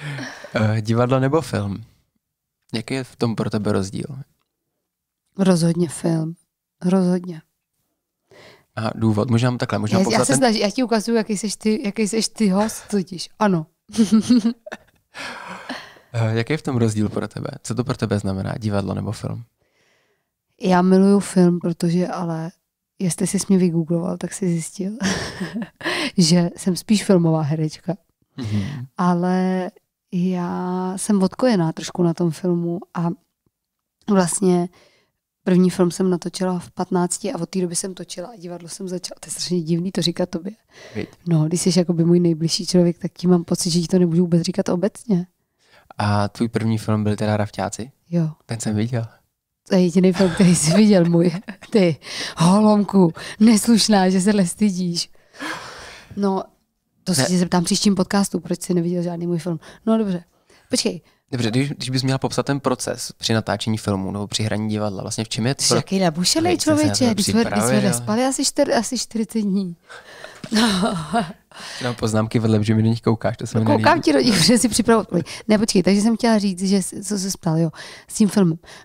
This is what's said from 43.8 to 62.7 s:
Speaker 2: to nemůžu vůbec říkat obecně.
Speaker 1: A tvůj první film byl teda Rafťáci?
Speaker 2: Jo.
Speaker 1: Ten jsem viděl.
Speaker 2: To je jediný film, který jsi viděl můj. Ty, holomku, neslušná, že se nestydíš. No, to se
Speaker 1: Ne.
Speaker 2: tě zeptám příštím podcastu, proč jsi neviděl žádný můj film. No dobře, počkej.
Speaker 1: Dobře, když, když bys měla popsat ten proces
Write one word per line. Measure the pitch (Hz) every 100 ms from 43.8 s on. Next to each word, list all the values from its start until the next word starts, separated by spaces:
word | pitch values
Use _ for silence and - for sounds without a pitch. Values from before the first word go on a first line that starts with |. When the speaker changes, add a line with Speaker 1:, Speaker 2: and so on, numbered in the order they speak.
| 165
Speaker 2:
to | 185
nemůžu | 175 165
vůbec | 175 170
říkat | 175 180 -
obecně. | 180 196 - - 180 180 _ _ _ _ _ _ -
Speaker 1:
A | 104 104 101
tvůj | - 117
první | 110 113 107
film | - 107
byl | 104 101
teda | 107 104
Rafťáci? | 104 - 95 - 123 _ -
Speaker 2:
Jo. | 170 156 151 -
Speaker 1:
Ten | 117
jsem | 113 107
viděl. | 117 123 113 _ _ _ _ _ -
Speaker 2:
To | 185
je |
jediný | 180 185 185
film, | 180 190
který | - 185 170
jsi | 156
viděl | 190 214 196 170
můj. | 170 175 170 - - -
Ty, | 220 175 151 - - - -
holomku, | 170 202 214 208 202 196 175 - - -
neslušná, | 220 208 - 220 - 202 185
že | 190
se | 190
nestydíš. | 208 175 - 214 180 180 170 - - _ - 302 320 - - - - - 202
No, | 202 190 - _ _ _ _ _
to | - 143
se |
Speaker 1:
Ne. | -
Speaker 2:
tě | 180
zeptám | 180 180
příštím | 170 - 208 190
podcastu, | 180 202 196 -
proč | 160 175
jsi | -
neviděl | 180 170 180
žádný | 175 170 170
můj | 175
film. | 175 160 - - 220
No | 220
dobře, | 208 175 - _ _ _ -
počkej. | 247 202 180 _ _ -
Speaker 1:
Dobře, | 120 113
když, | 123 143
když | - 123
bys | 131
měla | 131 135
popsat | 123 - 123
ten | 139
proces | 131